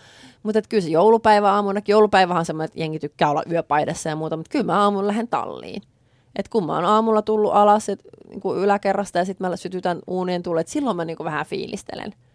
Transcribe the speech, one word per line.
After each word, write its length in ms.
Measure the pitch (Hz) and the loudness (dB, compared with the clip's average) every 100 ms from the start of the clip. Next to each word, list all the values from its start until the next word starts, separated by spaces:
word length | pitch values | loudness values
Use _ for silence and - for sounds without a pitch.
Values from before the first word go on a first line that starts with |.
| - - - _ | -20 -20 -20 _
Mut 120 | 208 214 | -4 -2
et 120 | - | 0
kyllä 140 | 220 | -2
se 60 | 165 | 2
joulupäivä 600 | 160 208 226 220 208 202 | 4 6 6 6 4 4
aamunakin, 420 | 202 202 196 202 | 2 0 -2 2
joulupäivähän 460 | 208 214 196 180 175 | 4 6 4 4 2
on 60 | 170 | -2
semmoinen, 200 | 156 156 | -4 -6
että 120 | - | -6
jengi 200 | 160 156 | -6 -6
tykkää 300 | 151 - 151 | -6 -2 0
olla 140 | 147 - | 0 -2
yöpaidassa 580 | 165 - 147 151 170 160 | -2 0 0 0 -4 -6
ja 60 | 156 | -6
muuta, 220 | 156 160 | -6 -6
mut 120 | 160 | -4
kyllä 160 | 294 - | -4 0
mä 160 | 180 | 2
aamulla 240 | 208 202 202 | 2 0 -2
lähden 200 | 214 226 | -4 -4
talliin. 540 | - - 64 76 208 - _ _ _ _ - | -4 -6 -10 -12 -14 -16 _ _ _ _ -10
Et 120 | - | -4
kun 180 | 226 165 | -2 -2
mä 100 | 160 | 0
oon 100 | 175 | 2
aamulla 360 | 214 226 214 | 2 4 0
tullut 320 | 214 214 208 | 0 0 2
alas, 360 | 202 208 214 208 | 4 6 4 2
et 100 | 196 - - - | -8 -10 -20 -18
niinku 260 | - 196 165 | -8 -4 0
yläkerrasta 640 | 202 202 202 196 190 175 | 2 2 0 -2 -2 -2
ja 80 | 185 | -2
sit 140 | 185 | -4
mä 160 | 185 - | -6 -6
sytytän 440 | 180 185 180 170 - | -8 -6 -4 -6 -6
uunien 360 | 180 185 180 | -4 -2 -4
tulle, 180 | 175 165 | -2 -4
et 60 | - | -2
silloin 300 | 302 269 175 | -4 -2 -4
mä 80 | 165 | -6
niinku 180 | 160 | -8
vähän 220 | 160 151 151 | -8 -6 -6
fiilistelen. 680 | - - 202 - - - - _ | -8 -8 -10 -12 -12 -12 -16 _